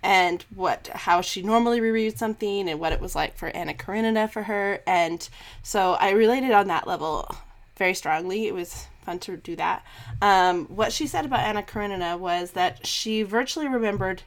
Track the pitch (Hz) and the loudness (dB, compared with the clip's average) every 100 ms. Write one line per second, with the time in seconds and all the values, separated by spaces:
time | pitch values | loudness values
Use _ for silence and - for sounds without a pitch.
0 | 190 190 180 175 - 190 185 - - - | 4 4 4 0 -8 -4 -2 -2 -6 -8
1 | - 175 180 - 185 226 233 240 226 226 | 2 2 2 -4 2 2 4 2 2 2
2 | 220 214 220 214 214 202 185 151 165 160 | 0 -2 -4 -2 -2 -2 -2 -2 -2 -2
3 | 147 151 151 - 165 - 156 151 - 202 | -2 -4 -4 -4 -8 -6 -8 -8 -6 0
4 | 226 220 214 220 208 208 202 202 - 180 | 2 2 0 -2 -4 -2 -2 -2 0 2
5 | 165 170 - - - - - 214 185 180 | 2 -2 -10 -16 -18 -18 -4 2 2 4
6 | 196 196 220 254 262 214 196 - - 175 | 4 6 6 4 6 4 6 0 -2 -4
7 | 160 151 - - - - - - 185 180 | -2 -4 -6 -12 -16 -20 -20 -2 0 0
8 | - 156 180 196 220 185 175 - - - | -2 -2 -2 -2 -2 -4 -8 -10 -16 -14
9 | - 175 - 185 - 170 165 180 - - | -10 -8 -8 -12 -10 -4 -2 -2 -6 -20
10 | - - 202 190 180 175 156 190 214 - | -12 0 6 6 6 4 -2 -2 -2 0
11 | 302 - 302 247 220 208 202 220 202 196 | -4 -2 0 0 2 -2 -4 -6 -4 -4
12 | 175 175 185 175 175 185 180 180 - - | -4 -4 -2 -2 -2 0 0 0 -6 -4
13 | 226 220 208 220 262 - 302 254 220 202 | -2 -2 0 0 -2 -4 -2 0 0 0
14 | 190 185 | -2 -4